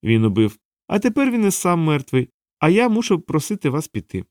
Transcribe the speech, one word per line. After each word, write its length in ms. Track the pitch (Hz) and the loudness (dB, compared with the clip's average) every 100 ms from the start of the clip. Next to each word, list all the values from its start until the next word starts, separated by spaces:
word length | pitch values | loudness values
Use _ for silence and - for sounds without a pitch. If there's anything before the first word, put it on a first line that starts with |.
"Він 220 | 110 113 | 2 2
убив. 340 | 110 101 110 - _ _ _ | 2 2 0 -2 _ _ _
А 120 | 208 | -2
тепер 320 | 247 226 277 | 0 0 0
він 160 | 240 202 | 2 0
і 40 | |
сам 300 | 185 185 175 | 0 -2 0
мертвий, 480 | 160 147 135 131 123 _ _ _ | 0 0 0 -2 -4 _ _ _
а 100 | 156 | 2
я 200 | 190 240 | 2 2
мушу 320 | 220 233 180 | 0 0 -2
просити 500 | - 160 - 208 151 | 0 -4 -4 -4 -4
вас 180 | 135 156 | -4 -6
піти". 360 | 110 - 95 92 | -10 -8 -10 -12